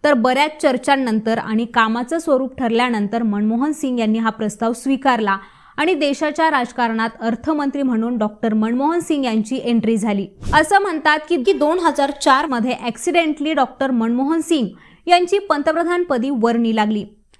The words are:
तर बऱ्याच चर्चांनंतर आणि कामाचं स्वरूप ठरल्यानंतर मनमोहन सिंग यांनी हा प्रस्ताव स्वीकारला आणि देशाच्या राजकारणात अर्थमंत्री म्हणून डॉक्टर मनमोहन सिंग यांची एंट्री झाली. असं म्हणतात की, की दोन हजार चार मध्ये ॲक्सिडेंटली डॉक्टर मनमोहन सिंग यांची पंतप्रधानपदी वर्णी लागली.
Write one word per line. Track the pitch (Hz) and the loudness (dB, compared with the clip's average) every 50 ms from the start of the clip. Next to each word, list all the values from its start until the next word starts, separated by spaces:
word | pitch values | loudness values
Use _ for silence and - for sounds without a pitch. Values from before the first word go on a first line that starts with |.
| - | 2
तर | 294 294 | 2 2
बऱ्याच | 240 220 254 254 269 294 311 302 - | 4 2 2 2 2 0 0 -2 0
चर्चांनंतर | - 285 247 247 - - 277 269 262 226 220 220 220 226 226 226 | 0 0 0 2 2 2 2 2 2 0 -2 -2 0 -2 -2 -2
आणि | - 220 220 220 233 | -2 -2 -2 -2 -2
कामाचं | 233 - 240 226 220 220 233 247 240 320 330 | 0 0 0 2 2 0 -2 -2 -2 -4 -4
स्वरूप | 320 330 277 254 269 254 262 - | 0 0 0 0 0 -4 -4 -4
ठरल्यानंतर | 269 226 226 226 247 254 240 214 208 202 233 233 | -2 0 2 2 2 0 0 -2 -2 -2 -2 -2
मनमोहन | 233 214 202 202 208 214 226 233 262 302 | 0 0 0 0 0 0 0 0 0 -2
सिंग | 302 302 - 269 247 240 | -2 -2 -4 -4 -2 -2
यांनी | 226 214 214 226 | 0 0 0 0
हा | 226 226 | 0 -2
प्रस्ताव | 220 - 226 208 208 - 233 226 | -2 -2 -4 -4 -4 -2 -4 -4
स्वीकारला | 240 240 - 269 269 262 269 277 247 233 220 202 196 196 - - _ - - - - | -4 -2 -2 -2 -2 0 2 0 0 2 2 0 -2 -2 -4 -16 _ -20 -20 -14 -4
आणि | - 294 339 370 | -2 0 0 2
देशाच्या | 285 302 285 285 - 320 302 302 320 320 320 | 2 0 0 0 0 -2 -4 0 0 0 2
राजकारणात | 302 269 240 240 - - 240 226 226 226 226 226 - - | 2 0 -2 -2 -2 -2 -2 -2 0 -2 -2 -4 -4 -4
अर्थमंत्री | 220 226 233 233 - 294 320 294 285 277 269 285 | -4 -4 -4 -2 -2 -2 -2 0 -2 -2 -2 -2
म्हणून | 277 262 240 220 226 233 247 233 | 0 0 0 0 0 -2 -2 -2
डॉक्टर | 214 214 214 - - 226 214 | -2 -2 -4 -4 -2 0 0
मनमोहन | 220 214 226 240 254 277 302 339 349 | 0 0 0 0 0 0 0 0 0
सिंग | 330 - 320 285 262 | -2 -2 -2 -2 0
यांची | 240 220 220 208 - 262 262 - | 0 0 0 -2 -2 -4 -4 -2
एंट्री | 240 240 233 180 214 226 | 0 0 2 2 2 0
झाली. | 214 202 226 208 196 196 - - - - - - | 2 0 0 -2 -2 -4 -6 -10 -10 -6 2 2
असं | 302 311 311 403 392 | 2 4 4 4 2
म्हणतात | 392 403 330 311 - 311 302 311 302 - | 2 2 -4 0 2 2 0 0 0 -2
की, | 339 302 | -2 0
की | 240 381 | 2 2
दोन | 381 269 294 294 330 370 | 2 4 2 2 2 2
हजार | 339 320 285 - 277 277 | 0 0 2 2 0 -2
चार | 285 - - 302 262 269 302 | -2 0 2 4 4 4 2
मध्ये | 320 254 233 220 254 247 - | -2 -2 -2 -2 -2 -2 -4
ॲक्सिडेंटली | 220 240 - - - 349 330 339 330 311 302 - 294 311 | -6 -8 -8 -6 -6 0 0 2 2 0 -2 -2 -4 -2
डॉक्टर | 320 302 262 - - - 269 262 | 0 0 0 -2 -2 -4 -2 0
मनमोहन | 254 233 226 226 240 247 269 285 330 330 | 0 0 0 0 0 0 0 0 0 -2
सिंग | 311 - 339 294 233 180 - - - - - _ _ | 0 0 0 0 0 -4 -6 -14 -20 -20 -20 _ _
यांची | 339 349 349 359 349 381 403 | 2 2 2 4 2 0 -2
पंतप्रधानपदी | 403 403 302 285 277 320 320 330 339 330 349 359 359 349 285 240 226 269 | 0 0 -2 0 0 0 0 0 0 0 0 0 0 0 0 -2 0 -2
वर्णी | 285 233 214 233 226 240 233 226 226 | -2 0 0 2 2 2 0 0 2
लागली. | 220 214 214 220 208 190 - - _ _ _ _ _ | 0 0 0 0 -4 -4 -8 -16 _ _ _ _ _